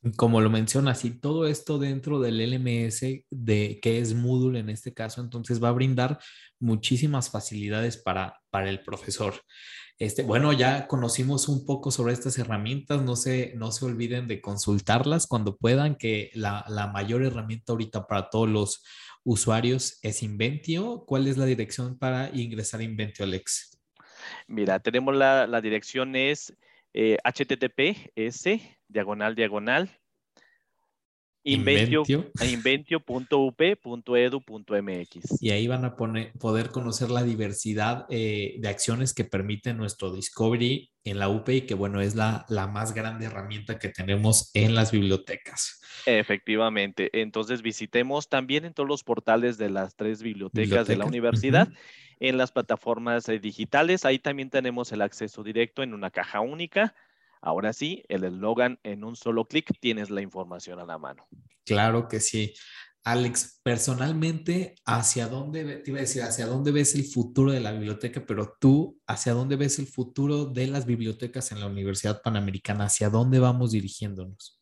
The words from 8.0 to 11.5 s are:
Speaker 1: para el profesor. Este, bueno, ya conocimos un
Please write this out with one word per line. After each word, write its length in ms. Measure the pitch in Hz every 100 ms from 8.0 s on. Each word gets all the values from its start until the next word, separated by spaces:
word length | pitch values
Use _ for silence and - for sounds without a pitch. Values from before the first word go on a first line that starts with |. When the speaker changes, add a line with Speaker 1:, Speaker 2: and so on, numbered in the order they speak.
| - 92 92 - _
Speaker 1:
para 200 | 98 95
el 100 | 98
profesor. 540 | - 98 - - 104 - _ - - - - _
Este, 240 | 110 -
bueno, 300 | 107 110 147
ya 340 | 139 127 139 135
conocimos 600 | 135 127 127 131 139
un 180 | -